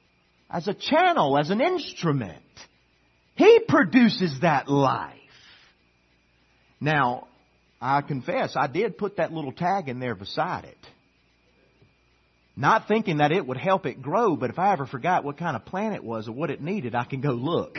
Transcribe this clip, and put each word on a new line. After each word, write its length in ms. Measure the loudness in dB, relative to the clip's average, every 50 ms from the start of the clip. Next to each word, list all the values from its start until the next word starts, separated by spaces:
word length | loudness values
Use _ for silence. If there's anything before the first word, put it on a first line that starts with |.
| _ _ _ _ _ _ _ _ _ -8
as 180 | -8 -6 -4
a 60 | -6 -6
channel, 640 | -6 -2 0 2 4 4 4 4 2 2 4 2
as 120 | 2 2 0
an 100 | 0 0
instrument. 840 | 0 0 0 -2 -6 -8 -8 -4 -2 -2 0 -2 -4 -6 -12 -16 -20 _ _ -20 -20 -20 _ _ _ _ _ _ _ _ _ _ _ _ _
He 240 | 6 8 8 8 8 6
produces 720 | 4 4 4 4 4 6 6 6 6 4 2 -2 -2 0 0
that 280 | 2 2 2 2 0 2
life. 500 | 2 4 4 2 2 0 -4 -10 -14 -18 -20 _ -20 -20 -20 -20 -20 -20 _ _ _ _ _ _ _ _ _ _ _ _ _ _ _ _ _ _ _ _ _ _ _ -4
Now, 480 | -2 0 2 2 2 2 0 -4 -10 -16 _ _ _ _ _ _ _ _ _ _
I 200 | -2 0 0 0
confess, 540 | 0 -2 -6 -6 -4 -4 -2 -2 -2 -2 -2
I 120 | -2 -2
did 300 | -2 0 -2 -2 -2 -4
put 200 | -4 -6 -6 -2
that 160 | -4 -4 -4 -4
little 180 | -6 -8 -8
tag 380 | -6 -4 -2 -2 -2 -2 -4 -6
in 100 | -8 -6
there 160 | -6 -6 -6
beside 480 | -8 -10 -8 -6 -6 -4 -4 -6 -8 -10
it. 140 | -14 -20 _ -20 -20 -20 _ _ _ _ _ _ _ _ _ _ _ _ _ _ _ _ _ _ _ _ _ _ _ _ _ _ _ _ _ _ _ _
Not 300 | 0 2 2 2 2 2
thinking 300 | 0 0 0 0 0 2
that 160 | 2 2 2 2
it 120 | 0 -2
would 120 | -4 -6
help 280 | -4 0 0 0 0 0
it 160 | -4 -8 -8
grow, 360 | -6 -4 -2 0 2 0 0
but 120 | 0 -2 -4
if 80 | -2
I 140 | -2 0 0
ever 140 | 0 0 -4
forgot 400 | -6 -8 -6 -2 0 0 0 -2
what 120 | -4 -8
kind 200 | -6 -6 -6 -6
of 80 | -6 -8
plant 280 | -8 -8 -6 -6 -6 -6
it 100 | -8 -8
was 260 | -8 -8 -8 -8 -8
or 20 |
what 180 | -8 -6 -6 -6
it 120 | -6 -6
needed, 340 | -6 -6 -6 -6 -6 -4 -4
I 80 | -4 -4
can 160 | -4 -6 -4
go 120 | -2 -2
look. 460 | -2 -2 -2 -2 -2 -2 -4 -4 -10